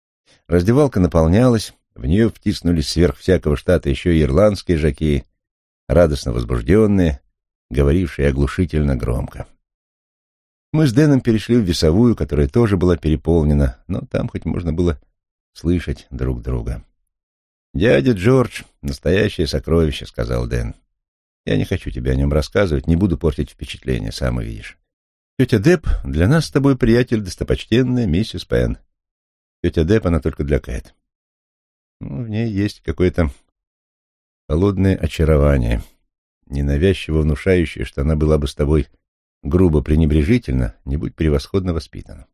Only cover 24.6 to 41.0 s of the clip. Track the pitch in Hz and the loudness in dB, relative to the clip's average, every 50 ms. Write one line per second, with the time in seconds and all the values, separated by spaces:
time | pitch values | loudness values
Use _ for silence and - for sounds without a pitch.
24.6 | - - - _ _ _ _ _ _ _ _ _ _ _ _ - 131 - 120 104 | -16 -20 -20 _ _ _ _ _ _ _ _ _ _ _ _ -2 0 2 2 2
25.6 | 95 160 180 175 - - - - - 67 67 78 87 110 156 165 151 - - 139 | 4 2 2 2 0 -2 -2 -2 -2 -4 -2 0 2 2 2 0 0 -2 -2 0
26.6 | 131 139 135 - 131 113 113 120 131 - 120 107 104 92 - - - - - - | 2 2 2 2 2 2 2 2 2 0 -2 -4 -4 -6 -8 -6 -4 -2 -2 -2
27.6 | - - 107 127 131 127 127 123 117 87 78 92 110 - - 87 - - 60 60 | -2 -2 0 0 0 0 0 -2 0 0 0 -2 -2 -4 -8 -12 -8 -4 -2 -2
28.6 | 60 58 - - _ _ _ _ _ _ _ _ _ _ _ _ _ _ _ _ | -2 -2 -4 -8 _ _ _ _ _ _ _ _ _ _ _ _ _ _ _ _
29.6 | - 87 - 85 78 85 110 110 107 90 85 78 - 80 - - 76 69 71 67 | -6 -4 0 0 0 2 2 2 2 0 0 0 -2 -4 -4 -4 -4 -2 -2 -2
30.6 | - - 60 - - - _ _ _ _ _ _ _ _ _ _ _ _ _ _ | -2 -4 -10 -10 -10 -14 _ _ _ _ _ _ _ _ _ _ _ _ _ _
31.6 | _ _ _ _ _ _ _ - - - 139 139 120 110 107 110 117 113 101 98 | _ _ _ _ _ _ _ -16 -14 -12 -10 -10 -8 -6 -4 -4 -4 -2 -2 -2
32.6 | 101 104 - - _ - 78 - 90 87 - 90 82 71 - _ _ _ _ _ | -2 -4 -4 -8 _ -8 -2 0 0 0 0 0 -2 -2 -4 _ _ _ _ _
33.6 | _ _ _ _ _ _ _ _ _ _ _ _ _ _ _ _ _ - 76 82 | _ _ _ _ _ _ _ _ _ _ _ _ _ _ _ _ _ -4 0 0
34.6 | 98 104 95 92 95 95 92 - 78 76 - - 80 76 78 71 71 73 71 65 | 2 2 2 2 2 2 2 0 -2 -4 -2 0 2 2 4 4 4 4 4 2
35.6 | 58 58 57 - - - _ _ _ _ _ _ _ _ _ _ _ - 69 71 | 2 0 -2 -4 -6 -8 _ _ _ _ _ _ _ _ _ _ _ -8 -6 -4
36.6 | 71 71 71 71 85 98 92 - - - 78 78 76 78 73 - - 95 92 90 | -2 -2 0 2 2 0 0 0 -2 -2 0 0 0 0 -2 -2 0 0 2 2
37.6 | 85 - - - 67 - - - 69 78 80 76 76 76 78 73 71 - - - | 0 -2 -6 -8 -10 -8 -6 -4 -2 0 0 2 2 2 2 2 0 -2 -4 -2
38.6 | 73 71 78 76 67 - _ _ _ _ _ _ _ _ _ _ - 69 80 90 | 0 2 2 0 0 -2 _ _ _ _ _ _ _ _ _ _ -6 -2 2 2
39.6 | 92 85 76 73 64 76 76 80 82 73 73 78 71 87 123 123 - - 65 64 | 4 4 2 2 0 2 2 2 2 4 2 2 2 2 0 0 0 -2 -2 -2
40.6 | 62 - - _ - 67 69 78 | -2 -4 -6 _ -8 -6 -6 -6